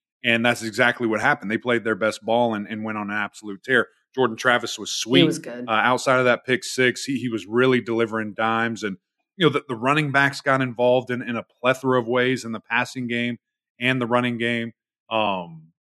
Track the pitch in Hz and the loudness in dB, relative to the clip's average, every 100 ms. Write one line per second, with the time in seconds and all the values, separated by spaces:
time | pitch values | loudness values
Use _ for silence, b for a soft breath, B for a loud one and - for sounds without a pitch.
0 | _ _ 120 117 120 113 113 104 120 120 | _ _ 0 2 2 0 -4 2 2 2
1 | 117 107 139 147 98 113 127 117 110 101 | -2 0 0 0 -2 -4 0 -2 0 0
2 | 110 - 107 117 120 107 104 110 110 107 | -2 -2 -2 0 0 -2 -6 -8 -6 -6
3 | 101 104 101 - 107 98 - 123 101 _ | -6 -6 -6 -10 -14 -12 0 0 0 _
4 | _ 131 123 110 127 120 117 - 98 - | _ 0 0 2 2 2 0 -10 -8 -6
5 | 113 135 156 - - 120 120 110 117 123 | 2 4 4 2 -8 -10 -2 2 2 2
6 | 139 127 127 117 - 123 - - 127 123 | 2 4 4 2 0 -2 -2 2 2 2
7 | - 131 123 107 92 117 131 127 107 113 | -6 -4 -4 -6 -2 2 4 2 0 -2
8 | 113 110 107 101 113 113 117 107 104 92 | -2 -2 -6 -2 -2 0 -2 -4 -8 -8
9 | _ _ _ - 156 135 - 113 127 151 | _ _ _ 0 2 2 -6 -2 0 2
10 | 147 139 139 139 143 135 127 113 123 127 | 2 2 2 0 0 0 0 2 4 4
11 | 120 123 120 117 - _ 123 127 131 127 | 2 -6 -4 -6 -8 _ 0 2 2 2
12 | 113 127 123 127 113 107 - 117 120 135 | 2 0 0 0 -6 -10 -4 -2 -2 -6
13 | 120 120 120 117 _ _ _ - 127 131 | -6 -4 -4 -6 _ _ _ -6 -2 0
14 | 117 123 123 117 120 117 117 - _ _ | 0 0 0 -2 -2 -2 -6 -12 _ _
15 | - 113 104 95 85 80 80 _ _ | -4 0 0 -2 -8 -16 -20 _ _